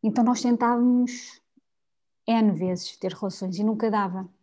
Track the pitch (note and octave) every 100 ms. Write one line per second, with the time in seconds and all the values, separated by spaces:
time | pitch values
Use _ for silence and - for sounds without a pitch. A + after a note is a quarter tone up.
0 | A3 G#3+ A#3 A#3+ B3 A#3+ A#3+ A#3+ B3 B3
1 | B3 B3 - - _ _ _ _ _ _
2 | _ _ - A3+ G#3+ E3+ F#3 F3+ - -
3 | - F#3 G3 F3+ F#3+ F3+ G#3+ A3 A3+ G#3
4 | G3 F#3 F#3+ _